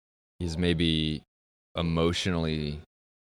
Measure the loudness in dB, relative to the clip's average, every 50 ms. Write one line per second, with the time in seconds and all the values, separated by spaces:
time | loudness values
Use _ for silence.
0 | _ _ _ _ _ _ _ -6 -6 -4 -2 0 2 2 2 2 2 2 2 2
1 | 0 -2 -2 -4 -8 _ _ _ _ _ _ _ _ _ -6 -2 -2 0 2 2
2 | 2 2 2 0 -2 -2 0 0 0 0 -2 -2 -2 -4 -6 -8 -12 _ _ _
3 | _ _ _ _ _ _